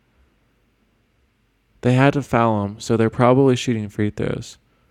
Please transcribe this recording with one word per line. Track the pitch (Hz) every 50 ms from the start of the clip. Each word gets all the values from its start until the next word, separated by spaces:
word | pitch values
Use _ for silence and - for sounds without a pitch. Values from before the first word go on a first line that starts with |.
| _ _ _ _ _ _ _ _ _ _ _ _ _ _ _ _ _ _ _ _ _ _ _ _ _ _ _ _ _ _ _ _ _ _ _ _
They | - 123 127
had | 127 135 143 143
to | 143
foul | 127 - - 120 117 113 110 104 101
him, | 98 104 113
so | - - 117
they're | 110 113 110
probably | - - 127 120 127 131 139 135 127
shooting | 123 - - 120 110 107 101
free | - - 107 104
throws. | - - - - - - - - - _ _ _ _ _ _ _